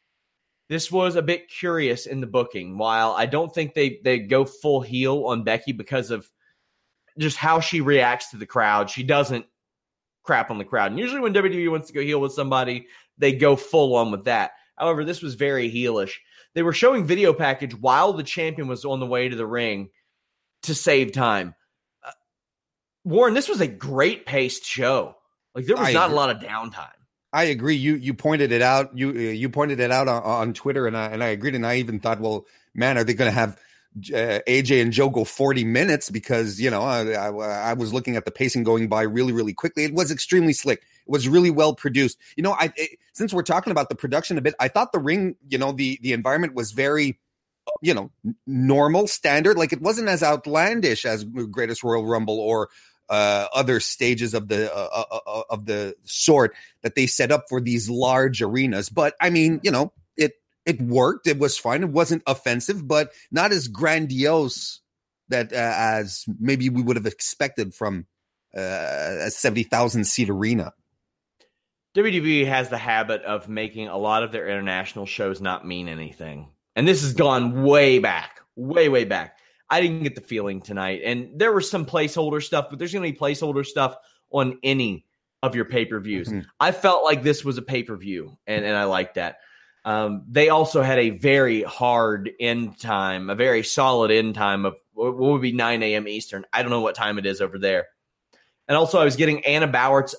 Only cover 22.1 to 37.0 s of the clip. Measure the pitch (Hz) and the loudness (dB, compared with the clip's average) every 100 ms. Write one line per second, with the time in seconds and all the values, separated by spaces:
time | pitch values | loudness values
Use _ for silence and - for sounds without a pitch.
22.1 | - _ _ _ _ _ _ _ _ 180 | -20 _ _ _ _ _ _ _ _ 0
23.1 | 180 247 233 285 285 151 101 139 135 160 | 4 4 4 0 0 -2 -2 -6 2 2
24.1 | 233 - 139 127 - - - 123 131 87 | 0 -2 -2 0 -4 -8 -2 0 0 -2
25.1 | - _ _ _ 123 131 254 214 127 175 | -10 _ _ _ -10 -2 2 4 4 4
26.1 | 147 135 110 104 110 113 95 73 _ _ | 2 0 -2 -6 -8 -10 -14 -18 _ _
27.1 | _ _ 151 165 131 135 151 139 151 123 | _ _ 0 0 0 0 0 0 0 -2
28.1 | 120 151 156 135 117 123 135 139 127 135 | -2 0 2 2 4 4 4 0 -4 -4
29.1 | 120 113 110 127 143 147 127 123 127 135 | -2 -4 -4 -4 -2 -2 0 0 2 2
30.1 | 117 110 117 113 107 139 139 120 113 110 | 0 0 -2 -2 -4 -4 -2 -2 -4 -6
31.1 | 110 120 104 131 131 117 123 117 107 117 | -4 -4 -2 -4 -2 -2 -2 -2 -4 -2
32.1 | 107 110 104 - _ _ - 127 123 113 | -2 -2 -4 -8 _ _ -2 0 2 0
33.1 | 113 120 110 110 - _ _ _ 107 98 | 2 2 2 0 -4 _ _ _ -16 -6
34.1 | 120 113 104 120 131 131 135 117 113 135 | -2 0 -2 2 2 4 4 4 2 2
35.1 | 123 110 - 139 131 113 120 190 147 - | 2 -2 0 0 2 2 2 2 0 -2
36.1 | 104 - 120 113 95 127 104 127 120 | -8 -2 -2 -2 -2 -2 0 0 -2